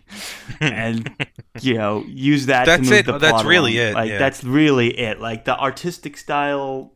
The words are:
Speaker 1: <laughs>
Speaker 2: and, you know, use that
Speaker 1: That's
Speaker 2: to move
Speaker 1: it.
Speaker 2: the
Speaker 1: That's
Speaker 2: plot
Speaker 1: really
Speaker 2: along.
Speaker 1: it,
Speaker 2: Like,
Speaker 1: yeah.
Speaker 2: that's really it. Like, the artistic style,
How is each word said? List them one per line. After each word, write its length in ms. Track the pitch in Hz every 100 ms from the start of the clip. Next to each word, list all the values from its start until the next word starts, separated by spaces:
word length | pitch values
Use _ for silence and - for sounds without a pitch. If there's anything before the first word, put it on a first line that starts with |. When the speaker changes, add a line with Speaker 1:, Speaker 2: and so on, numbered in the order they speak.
| _ - -
Speaker 1:
<laughs> 320 | - - -
Speaker 2:
and, 500 | 156 110 113 113 117 - - - - 120
you 140 | 131
know, 300 | 113 104 104 110
use 400 | 135 135 147 131
that 200 | 131 131
Speaker 1:
That's 220 | 170 127
Speaker 2:
to 20 |
move 60 | 208
Speaker 1:
it. 60 | -
Speaker 2:
the 120 | 143
Speaker 1:
That's 140 | 156
Speaker 2:
plot 140 | 113 110
Speaker 1:
really 320 | 175 131 113
Speaker 2:
along. 120 | 113
Speaker 1:
it, 40 |
Speaker 2:
Like, 160 | 107 113
Speaker 1:
yeah. 80 | 104
Speaker 2:
that's 260 | 135 -
really 520 | 127 139 156 135 117 -
it. 220 | 117 104
Like, 240 | 110 113
the 140 | - 127
artistic 580 | 135 135 175 175 156 143
style, 760 | - 151 143 143 135 135 -